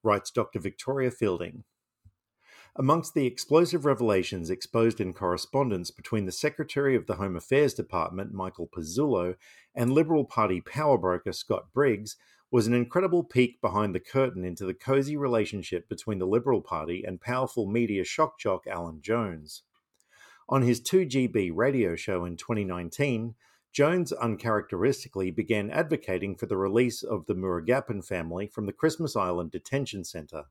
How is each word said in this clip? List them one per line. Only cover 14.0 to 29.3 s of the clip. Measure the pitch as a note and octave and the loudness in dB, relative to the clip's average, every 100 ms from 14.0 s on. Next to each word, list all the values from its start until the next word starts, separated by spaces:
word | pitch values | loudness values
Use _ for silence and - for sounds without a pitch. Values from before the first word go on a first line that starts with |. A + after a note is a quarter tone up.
| - C3+ C3 F#2 F2+ | -2 0 0 -2 -8
into | E2 F#2+ | -6 -6
the | |
cozy | F2+ - C3+ C#3 D3+ | -6 0 0 0 -4
relationship | C#3 A#2 G#2 G#2 F2 F2 - | 0 0 0 -4 -6 -6 -6
between | - - G2 | -8 -6 -2
the | F#2 | 2
Liberal | A2+ C3 A2+ | 2 2 0
Party | - E2 D#2 F2+ G#2 | 0 -6 -4 -6 -6
and | F2+ | -8
powerful | - B2+ C3 - G2 | -4 -2 -2 -2 0
media | A2+ A2+ G2 F2 | 0 0 0 -2
shock | - D#3 - | 0 0 0
jock | G#2+ F#2 - | -2 -2 -4
Alan | F#2 E2+ D#2 | -8 -8 -10
Jones. | F2 A#2 G#2 D#2+ D2+ - _ _ _ _ _ _ - - - | -2 -2 -2 -6 -14 -20 _ _ _ _ _ _ -20 -20 0
On | C3+ | 4
his | B2 A#2+ | 4 2
two | - F#3 E3 | 4 2 4
G | C3+ B2 | 2 2
B | G#2 F#2 | 2 0
radio | E2 B2+ C3+ G2 E2 | 2 2 4 2 0
show | - F#2 F2 | -2 -2 -2
in | E2+ | -8
twenty | - A2 G2 | -4 -2 -2
nineteen, | F2 E2+ - C#3+ A#2 A#2 A2+ _ _ _ | -4 -6 -2 0 0 -4 -10 _ _ _
Jones | - C#3+ F3+ E3+ | 2 4 4 0
uncharacteristically | - A#2 G#2 A#2 G#2+ - F2+ A#2+ C3+ - - F#2+ | 0 0 0 0 0 0 0 2 2 -4 -4 -2
began | F2 G#2+ A2 G2+ | -2 0 0 0
advocating | C3+ D#3+ D#3 - F#2 G2 F2+ | -2 0 -2 -2 -4 -4 -6
for | - | -4
the | F#2+ | 0
release | G2 A2 B2 - | 2 4 2 0
of | - G#2 - | -6 -6 -2
the | |
Murugappan | F#2 F#2+ F2 E2 B2+ - G2+ - | -2 0 -2 2 0 0 -8 -6
family | F#2 E2 F2 G#2 | -6 -4 -6 -8
from | - G2+ | -6 -8
the | |
Christmas | - D#3+ E3 D#3 A2+ | 0 0 0 -2 0
Island | F#2 | 0